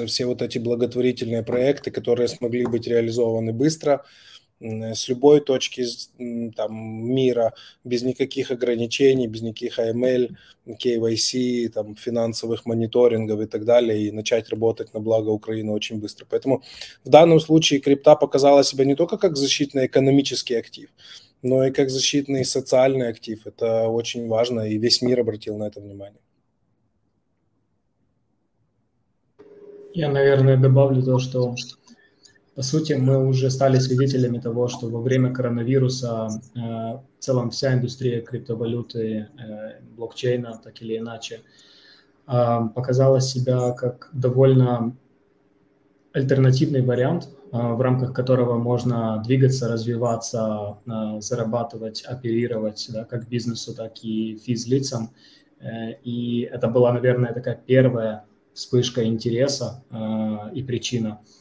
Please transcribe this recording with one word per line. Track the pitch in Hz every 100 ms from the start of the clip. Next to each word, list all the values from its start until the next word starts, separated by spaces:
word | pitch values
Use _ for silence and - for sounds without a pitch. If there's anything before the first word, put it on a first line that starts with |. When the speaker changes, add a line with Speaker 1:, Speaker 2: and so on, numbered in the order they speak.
| 113
Speaker 1:
все | - 123
вот | 120
эти | 120 127
благотворительные | 117 120 120 120 123 120 120 117
проекты, | 113 120 131 139 -
которые | - 113 117 120
смогли | - 120 120 120
быть | 117 113
реализованы | 117 113 117 117 113 113
быстро, | 113 147 160 147 139 - - - - _ _
м, | 113 110
с | 113 110 -
любой | 123 143 147
точки | 143 131 - -
з-, | 120 117 - _
м, | 123 117 117
там, | 113 107 110 110 110 117 131
мира, | 131 120 113 - - _ 123
без | 120
никаких | 123 123 135 135 127
ограничений, | 120 120 117 117 - 139 131 117
без | 110
никаких | 113 110 120 -
А |
М | 117 117
Л, | 127 127 120 - - _ -
К | 110 123 117
В | 113 110
С, | - 131 123 120 117
там, | 110 107 104
финансовых | - 117 113 113 113 113 120
мониторингов | 117 113 123 123 113 110 107
и | 107
так | 113 107
далее, | 120 117 107 104
и |
начать | 107 107 117 110
работать | 110 113 110 -
на | 110
благо | 107 110 107
Украины | 107 110 110 107
очень | 107 - 110
быстро. | 104 - -
Поэтому | 113 135 135 - - - - -
в |
данном | 143 170 160
случае | 156 156 160 139
крипта | 139 139 - 151
показала | 143 139 139 143
себя | 139 135 135
не | 139
только | 170 214
как | 190 160
защитный | 135 - 139 139 131
экономический | 139 135 139 139 123 - 113
актив, | - - 143 _ - - - _
но | 127 131 131
и |
как | 135 139
защитный | 131 131 143 139 135 123
социальный | 135 127 131 135 135 120
актив. | 110 - 107 -
Это | - 117 113 113
очень | 117 117 120 117
важно, | 110 120 120
и | 107 107
весь | 117 -
мир | 123 123
обратил | 117 104 - 104
на | 104
это | 101
внимание. | 101 101 101 107 _ _ _ _ _ _ _ _ _ _ _ _ _ _ _ _ _ _ _ _ _ _ _ _ _ _ _ _ _ _ _ _ 415 - - - -
Speaker 2:
Я, | 170 147
наверное, | 139 139 135 131 131
добавлю | 131 131 139 131
то, | 127 127
что, | 127 127 123 120 - - _ - _ _ - _ _ -
по |
сути, | 127 160 151
мы | 139 131 135 131
уже | 131 131
стали | - 135 131
свидетелями | 127 127 139 131 120 117
того, | 117 117 123
что | - 117
во | 117
время | 120 131 127
коронавируса, | 127 120 120 117 131 127 - 123 113 110 107 - 120
э, |
в | 117 113 113 131 - _
целом | - 127 117
вся | - 135
индустрия | 127 120 - 127 117
криптовалюты, | - 120 - 113 113 120 113 117 110 107 104 -
э, | 110 107 110 113 120 113
блокчейна, | 113 - 127 123 117 110
так | 113 -
или | 113 113
иначе, | 117 113 - 113 - _ _ _ _ _ _ _ -
э, | 123 120 117 113 123
показала | - 127 135 131
себя | 131 127 123 127 123
как | 123 123 - -
довольно | 135 127 123 135 131 127 120 113 127 _ _ _ _ _ _ _ _ _ _ _
альтернативный | 143 127 131 131 131 156 135
вариант, | 123 120 135 170 - - -
э, | 117 120
в | 117
рамках | 127 127 127
которого | - 127 127 120 117
можно | 120 123 123 117 113 107 110
двигаться, | 131 131 127 117
развиваться, | 113 113 117 120 113 - 117 110 107 104 104 -
э, | 110 110 107
зарабатывать, | 104 117 110 120 113 110 110 110
оперировать, | - 131 117 113 120 113 107 104 -
да, | 110 117
как | 117 110
бизнесу, | 120 117 110 - 113
так | 110 -
и | 113 110 110 107
физлицам. | - 113 117 135 135 120 110 - _ _ _ _
Э, | 123 113 113 -
и | 123 120 120 120
это | 120 123 113
была, | 123 120
наверное, | 123 123 123 120
такая | 117 - - -
первая | 131 127 120 110 107 - _ _
вспышка | - - 123 120 -
интереса, | 113 113 117 117 139 - - - _
э, | 113 110 110 110 107 104 208
и |
причина. | - 117 - 123 110 107 _ _